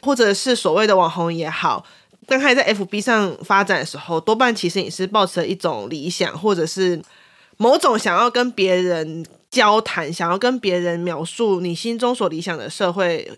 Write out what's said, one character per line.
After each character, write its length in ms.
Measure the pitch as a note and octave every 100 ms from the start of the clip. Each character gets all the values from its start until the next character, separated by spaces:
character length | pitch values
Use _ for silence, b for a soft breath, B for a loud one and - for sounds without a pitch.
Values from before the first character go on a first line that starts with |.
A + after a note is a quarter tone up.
或 120 | C#4
者 200 | B3+ G#3+
是 200 | G3 C4
所 200 | A#3+ F3
谓 120 | E3+ G#3+
的 80 |
网 160 | F#3+ E3+
红 220 | F3+ E3+
也 160 | E3 D#3+
好， 380 | D#3 E3 A2 - b b b -
刚 120 | C4
开 120 | C#4
始 60 | B3+
在 60 |
F 200 | - G#3
B 160 | F#3+ G#3
上 340 | A3+ A3 G3 C3+
发 220 | - G3
展 160 | G3+ F3
的 60 | D#3
时 100 | -
候， 240 | - D#3+
多 160 | D#3+ A3+
半 180 | B3+
其 140 | G#3+ F3
实 140 | G3
也 80 | C#3
是 160 | E3 F#3
抱 200 | G#3+ F#3
持 140 | F3+
了 60 | D3
一 80 |
种 340 | F#3 E3+ A#2+ G#2
理 220 | D3+ D3+
想， 280 | - F3+ D#3
或 160 | G#3
者 120 | F3+ D#3+
是 340 | F#3 F#3 E3+ - b b b b b
某 220 | A3+ D#4+
种 200 | E4+ G#3+
想 180 | G#3 F3
要 120 | A#3+
跟 200 | A#3+ B3
别 260 | A#3 F#3+ F#3
人 480 | F3+ E3+ D#3 D#3+ D#3+ _ _
交 300 | B3+ G#3+ G#3+
谈， 320 | A3 - D#3
想 180 | E3+ E3+
要 60 | F#3+
跟 240 | B3 B3+
别 180 | G3+ F3+
人 220 | F3 E3+
描 240 | F3 D#3
述 360 | E3 - A3+ F#3
你 140 | F3+
心 240 | E3+ A#3 A#3
中 160 | A#3+
所 140 | B3 F#3+
理 140 | D#3+
想 160 | F3+ D#3+
的 100 | A2+
社 240 | - F#3+
会、 400 | F3 F3+ E3 -